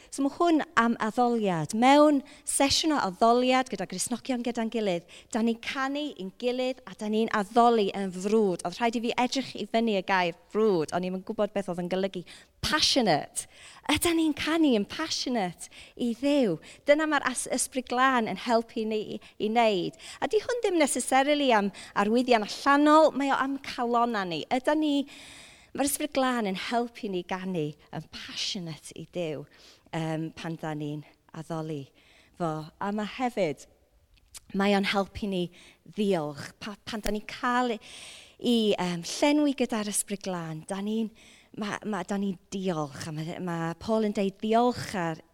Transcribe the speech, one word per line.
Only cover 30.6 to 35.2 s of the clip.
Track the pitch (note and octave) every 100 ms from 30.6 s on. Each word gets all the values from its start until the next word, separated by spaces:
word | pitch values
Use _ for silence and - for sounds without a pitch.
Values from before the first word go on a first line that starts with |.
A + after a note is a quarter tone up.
| D#3+ D3+
ni'n | D3+ D3+ - _ _ E3
addoli | D#3 E3 D#3 D3 C#3 _ _ _ _ _
fo. | E3+ D#3 D#3 -
A | G3+
ma' | G#3 G#3 -
hefyd, | B3 A3+ E3+ C3+ - _ _ _ _ _ _ - - G3
mae | G3+ G3
o'n | G3
helpu | G3+ F#3+ -